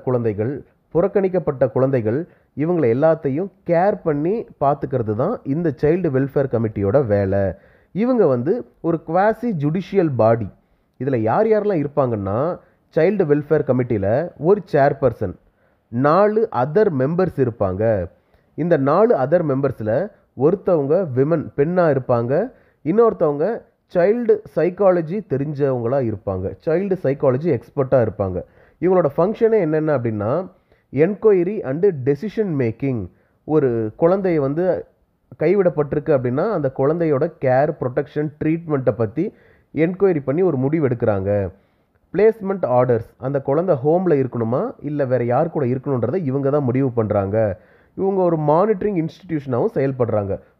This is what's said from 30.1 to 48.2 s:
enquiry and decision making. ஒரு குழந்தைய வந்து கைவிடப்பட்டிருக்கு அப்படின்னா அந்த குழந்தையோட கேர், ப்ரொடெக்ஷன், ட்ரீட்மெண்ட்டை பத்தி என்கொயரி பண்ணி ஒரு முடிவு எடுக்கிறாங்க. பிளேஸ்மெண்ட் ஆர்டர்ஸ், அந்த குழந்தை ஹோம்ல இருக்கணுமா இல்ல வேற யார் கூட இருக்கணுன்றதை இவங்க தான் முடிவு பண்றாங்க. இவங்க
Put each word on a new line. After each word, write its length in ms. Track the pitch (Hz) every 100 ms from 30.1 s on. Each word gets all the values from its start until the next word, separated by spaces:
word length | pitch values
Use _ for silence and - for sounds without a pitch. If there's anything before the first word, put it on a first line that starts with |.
| 107 101 151 185 - _ _ _
enquiry 640 | 127 160 202 220 196 175 208
and 200 | 131 139 202 156
decision 480 | 123 143 214 202 208
making. 440 | 147 120 110 139 123 92 - _ _ -
ஒரு 200 | 151 135 117 110 -
குழந்தைய 420 | 165 190 190 160
வந்து 240 | 135 147 185 131 - _ _ _ _ -
கைவிடப்பட்டிருக்கு 760 | 156 202 180 156 143 151 147
அப்படின்னா 300 | 143 123 127 196
அந்த 180 | 196 135
குழந்தையோட 520 | - 139 170 165 139 165 -
கேர், 320 | 131 127 151 151
ப்ரொடெக்ஷன், 520 | 131 135 135 - 151 -
ட்ரீட்மெண்ட்டை 580 | 156 165 165 147 123 117
பத்தி 280 | 110 127 185 - _ _ _
என்கொயரி 480 | - 165 185 196 170
பண்ணி 200 | 135 147
ஒரு 160 | 190 139
முடிவு 280 | 135 165 143
எடுக்கிறாங்க. 440 | 120 113 101 95 104 92 - _ _ _ _ _
பிளேஸ்மெண்ட் 520 | 165 214 220 190 196 143
ஆர்டர்ஸ், 380 | 123 127 117 110 _
அந்த 220 | 127 139
குழந்தை 360 | 135 143 185 151
ஹோம்ல 400 | 147 170 185 147
இருக்கணுமா 460 | 127 120 113 127 226 -
இல்ல 220 | 143 147
வேற 200 | 131 127
யார் 300 | 120 123 170
கூட 120 | 165 127
இருக்கணுன்றதை 540 | 131 143 131 110 170
இவங்க 280 | 147 131 135
தான் 180 | 147 135
முடிவு 220 | 120 139
பண்றாங்க. 440 | 117 107 101 98 107 110 92 _ _ _ -
இவங்க 260 | 190 196